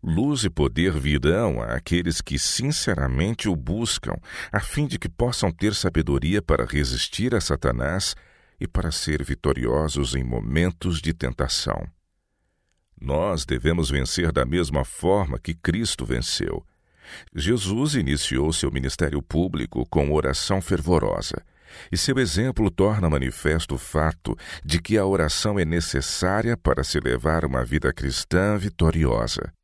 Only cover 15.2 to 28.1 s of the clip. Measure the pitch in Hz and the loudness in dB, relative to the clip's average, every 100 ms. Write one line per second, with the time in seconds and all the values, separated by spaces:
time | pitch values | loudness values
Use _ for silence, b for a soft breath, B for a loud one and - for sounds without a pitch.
15.2 | 87 60 - 82 - 90 113 - 58 62 | 2 -4 -6 -4 0 0 -2 -4 -2 -2
16.2 | - - 50 50 - B B B B B | -2 -2 -2 -4 -10 B B B B B
17.2 | B 82 78 120 95 107 147 143 73 71 | B -6 0 0 0 0 0 0 0 0
18.2 | - 62 76 80 69 67 65 - 78 71 | 0 0 0 0 -2 -2 -4 -2 -2 -2
19.2 | 69 80 90 76 57 - 62 78 71 76 | -2 0 0 0 -4 -4 0 2 4 2
20.2 | 65 67 - 95 87 92 78 87 - 50 | 2 0 0 -2 0 -2 4 2 2 -2
21.2 | - - - B B B B 87 - 131 | -4 -8 -12 B B B B -2 0 2
22.2 | 120 80 123 127 107 - 98 107 87 76 | 2 2 0 2 2 4 2 4 2 2
23.2 | 64 - 78 80 - 67 - 78 78 80 | 0 -2 0 0 0 -6 -2 0 0 0
24.2 | - 52 B B - 82 82 107 95 95 | -6 -6 B B -2 -2 2 2 4 2
25.2 | 78 - 110 101 80 85 82 69 67 - | 2 0 0 0 0 0 0 -2 -2 -2
26.2 | 92 101 113 117 - 67 67 76 62 62 | 0 2 0 0 2 2 2 0 0 0
27.2 | 71 80 71 65 60 73 67 - 69 | 2 0 0 -2 0 0 0 0 -2